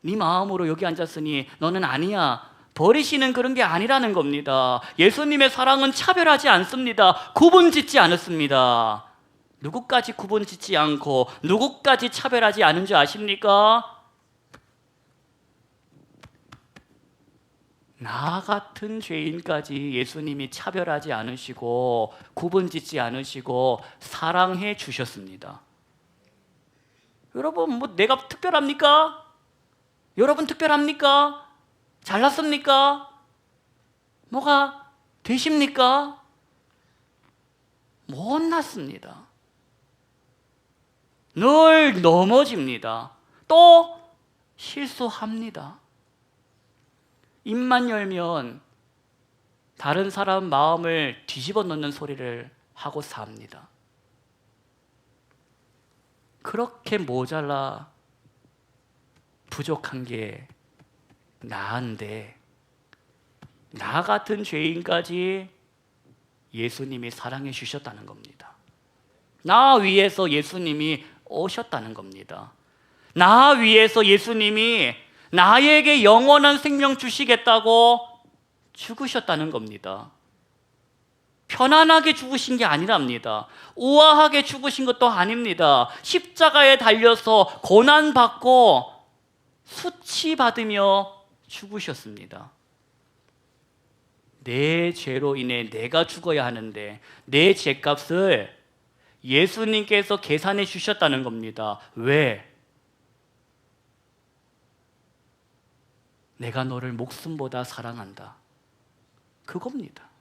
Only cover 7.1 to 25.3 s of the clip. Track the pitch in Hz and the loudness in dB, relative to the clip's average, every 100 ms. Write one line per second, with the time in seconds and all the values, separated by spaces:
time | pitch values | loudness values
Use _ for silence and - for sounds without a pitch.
7.1 | - - - 330 359 339 302 - 277 175 | 4 -4 6 6 8 6 2 0 4 4
8.1 | 170 - 160 143 135 127 120 113 107 - | 2 -4 -6 0 2 4 2 0 -4 -12
9.1 | _ _ _ _ _ 143 214 240 254 233 | _ _ _ _ _ -12 -12 -2 -2 -2
10.1 | - 196 214 202 180 - 170 151 147 147 | -12 -6 -6 -6 -12 -4 -2 0 -2 -4
11.1 | 135 123 - 156 208 269 - 277 254 240 | -2 -2 -6 -2 -2 -2 -4 0 0 -2
12.1 | - 269 247 214 202 170 160 196 185 143 | -6 -4 0 0 2 2 2 0 2 2
13.1 | 208 208 196 208 202 214 226 233 - _ | -2 -6 -4 2 4 4 2 -2 -20 _
14.1 | _ _ _ _ - _ _ _ _ _ | _ _ _ _ -20 _ _ _ _ _
15.1 | _ _ _ _ _ _ _ _ _ _ | _ _ _ _ _ _ _ _ _ _
16.1 | _ - _ _ - _ - _ _ _ | _ -20 _ _ -20 _ -20 _ _ _
17.1 | _ _ _ _ _ _ _ _ _ 117 | _ _ _ _ _ _ _ _ _ -14
18.1 | 110 147 180 190 208 - - 214 220 - | -8 -6 -8 -4 -6 -6 -16 -12 -12 -10
19.1 | 160 156 165 175 156 147 139 143 127 127 | -8 -8 -10 -8 -8 -6 -10 -8 -6 -8
20.1 | 156 151 143 135 - - 226 170 147 147 | -10 -12 -10 -12 -12 -10 -8 -6 -8 -8
21.1 | 113 113 127 - 127 120 120 127 117 107 | -10 -10 -14 -16 -12 -6 -4 -2 -2 -4
22.1 | - - - 170 190 180 156 - 123 117 | -10 -20 -10 -4 -4 -4 -8 -10 -8 -6
23.1 | 131 135 135 123 123 131 117 - _ - | -8 -12 -16 -8 -2 -2 -4 -10 _ -20
24.1 | - 165 180 185 180 208 208 - 131 120 | -8 -4 0 0 -2 -8 -10 -12 -10 -10
25.1 | - 95 | -12 -20